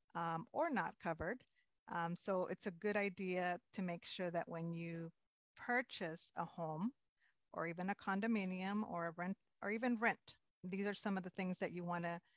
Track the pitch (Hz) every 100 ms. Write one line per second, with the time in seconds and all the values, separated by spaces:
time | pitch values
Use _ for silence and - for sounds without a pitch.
0 | _ 170 170 165 - - 330 233 165 -
1 | 180 160 165 247 - _ _ _ - 175
2 | 170 175 - 190 185 185 208 165 208 208
3 | 202 180 185 180 180 175 _ - 180 170
4 | - - 180 170 - 165 165 170 170 165
5 | 165 - _ _ _ - - 240 254 -
6 | 170 165 - - 170 - 160 156 214 -
7 | _ _ _ _ _ - 165 170 185 202
8 | - 190 226 220 190 185 190 208 214 170
9 | 170 165 180 196 _ - 202 220 247 233
10 | 226 - - - _ _ 180 196 202 196
11 | 214 190 180 - 185 180 185 170 175 175
12 | 170 170 _